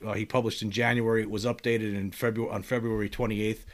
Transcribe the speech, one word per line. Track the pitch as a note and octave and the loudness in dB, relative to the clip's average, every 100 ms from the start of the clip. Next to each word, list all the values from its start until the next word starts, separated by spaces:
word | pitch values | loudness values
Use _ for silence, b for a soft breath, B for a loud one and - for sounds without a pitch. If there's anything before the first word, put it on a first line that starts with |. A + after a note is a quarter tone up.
| G#2+ | -4
uh, | |
he | G2+ G#2+ | -4 0
published | B2+ A2+ - | 0 0 -2
in | A2 | -2
January. | A2 A#2+ A#2+ A2+ A2+ | 2 2 4 4 2
It | G#2 | 2
was | G#2 A#2 | -2 -2
updated | A#2 B2 A#2 G#2+ G2+ | 0 2 2 0 -2
in | F#2+ | -4
February, | - A#2+ A2+ A2 | -2 0 0 -2
on | G#2+ | -4
February | F2+ B2 A2+ A2 G2+ | -2 -2 0 0 -2
twenty-eighth. | - A#2 G#2+ G#2+ A2 - | -2 -2 0 0 -2 -8